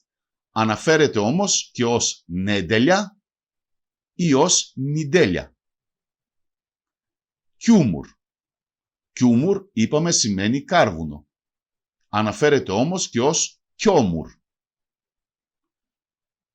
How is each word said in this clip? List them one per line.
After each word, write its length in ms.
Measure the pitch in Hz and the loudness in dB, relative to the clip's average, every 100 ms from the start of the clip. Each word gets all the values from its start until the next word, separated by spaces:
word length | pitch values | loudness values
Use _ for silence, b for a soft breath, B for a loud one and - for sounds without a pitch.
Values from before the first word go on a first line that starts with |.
| _ _ _ _ _ | _ _ _ _ _
Αναφέρεται 680 | - 110 107 - 160 143 113 | -4 -4 -2 0 2 2 0
όμως 520 | 104 156 101 - - | -2 -2 -2 -4 -6
και 120 | - | -4
ως 380 | 120 120 - - _ | -2 0 -2 -6 _
νέντελια 920 | 87 95 101 87 110 131 185 196 - _ _ _ _ _ _ _ _ _ | -8 -4 -4 -2 0 2 2 -2 -10 _ _ _ _ _ _ _ _ _
ή 220 | - 170 | -6 0
ως 380 | 131 175 - - - | 2 2 0 -4 -8
νιντέλια. 800 | 135 151 151 175 135 82 67 _ _ _ _ _ _ _ _ _ _ _ _ _ _ _ _ _ _ _ _ _ | -6 -4 -2 2 2 0 -6 _ _ _ _ _ _ _ _ _ _ _ _ _ _ _ _ _ _ _ _ _
Κιούμουρ. 520 | - 226 135 78 67 _ _ _ _ _ _ _ _ _ _ | 4 4 4 0 -8 _ _ _ _ _ _ _ _ _ _
Κιούμουρ, 560 | - 127 117 156 196 - | 0 2 4 2 0 -4
είπαμε, 380 | - 110 151 170 | -2 0 0 0
σημαίνει 540 | 165 113 95 101 135 | 0 -2 -2 -2 -2
κάρβουνο. 640 | - 175 131 82 80 73 - _ _ _ _ _ _ _ _ | -2 2 2 0 -8 -12 -18 _ _ _ _ _ _ _ _
Αναφέρεται 640 | 104 107 101 147 143 - | -4 -4 0 2 2 0
όμως 360 | 98 139 185 - | -2 -2 -4 -6
και 120 | 113 | -2
ως 400 | 131 165 - - _ | -2 0 -4 -10 _
κιόμουρ. 640 | _ - 151 107 82 78 - _ _ _ _ _ _ _ _ _ _ _ _ _ _ _ _ _ _ _ _ _ | _ 2 2 2 -2 -8 -14 _ _ _ _ _ _ _ _ _ _ _ _ _ _ _ _ _ _ _ _ _